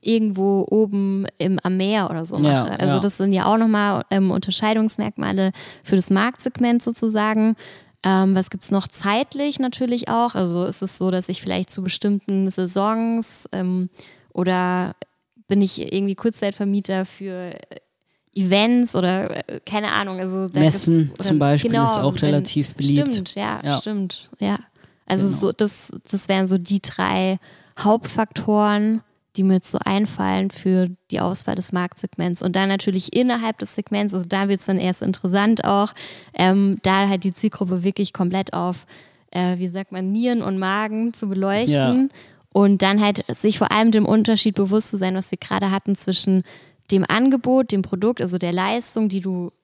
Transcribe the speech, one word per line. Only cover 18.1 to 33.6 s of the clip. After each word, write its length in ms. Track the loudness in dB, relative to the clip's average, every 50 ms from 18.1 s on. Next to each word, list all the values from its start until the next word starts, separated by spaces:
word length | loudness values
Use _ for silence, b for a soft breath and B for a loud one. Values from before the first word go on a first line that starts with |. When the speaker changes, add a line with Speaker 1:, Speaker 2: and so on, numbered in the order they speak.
| _ _ _ _ _
Speaker 1:
Events 600 | -2 0 4 4 4 4 6 4 4 4 2 2
oder, 520 | 0 2 2 0 0 -2 -4 -6 -8 -8 -10
äh, 120 | -12 -12 _
keine 280 | -6 -6 -4 -4 -2 -2
Ahnung. 260 | -2 -2 -2 -6 -6
Also 300 | -6 -4 -4 -4 -4 -2
da 100 | 2 4
Speaker 2:
Messen 380 | 4 4 4 4 2 4 4 4 4
Speaker 1:
gibt's, 160 | 2 -2 -6
oder 80 | -2 0
Speaker 2:
zum 100 | 2 2
Beispiel 320 | 4 4 4 2 2 2
Speaker 1:
genau, 140 | 2 2 2
Speaker 2:
ist 120 | 2 2 2
auch 160 | 2 0 0 0
Speaker 1:
wenn 100 | 0 2
Speaker 2:
relativ 440 | 2 2 0 0 -2 -4 -4 -4 -4
beliebt. 340 | -4 0 2 2 2 2 2 0
Speaker 1:
Stimmt, 200 | -4 -4 -6 -6
ja, 240 | -6 -4 -4 -6 -4 -4
Speaker 2:
Ja. 140 | -2 -2 -2
Speaker 1:
stimmt, 480 | -2 -4 -4 -4 -4 -6 -6 -12 -16 -20 -10 _
ja. 180 | -2 -2 -2 -2 -6 _ b b b b b b b
Also 200 | _ 0 0 0 0
Speaker 2:
Genau. 100 | 0 0
Speaker 1:
so, 140 | 0 -2 0
das, 400 | 0 -2 -2 -2 -6 -10 -12 -12 -14 _ -6
das 180 | -6 -6 -2 0
wären 200 | 0 0 2 2
so 100 | 0 0
die 240 | 0 0 -2 -2 -2
drei 560 | -4 -4 -2 -2 0 0 0 0 0 -2 -4 b b b b b b b -2
Hauptfaktoren, 1200 | 2 2 2 2 0 -4 -4 -4 -4 -2 -4 -8 -2 0 2 2 2 2 2 2 2 0 0 -2 -4 _ _ _ _ _ _
die 60 | 0 2
mir 120 | 4 4
jetzt 160 | 2 2 -2
so 80 | -6 -4 -2
einfallen 680 | 0 0 0 0 -2 -2 -4 -2 0 0 0 -2 -2
für 380 | -4 -4 -2 0 2 2 2 0 -2 -8 _ _
die 100 | -4 -2
Auswahl 340 | -2 -2 -2 -4 -4 -6 -6
des 180 | -4 -6 -4 -4
Marktsegments. 680 | -4 -4 -4 -8 -10 -12 -12 -6 -4 -4 -2 -2 -2 -2
Und 140 | -2 0
dann 120 | 0 0 0
natürlich 460 | 0 0 -2 -2 -2 -2 -4 -2 0
innerhalb 440 | 2 2 2 0 0 -2 -4 -6
des 160 | -6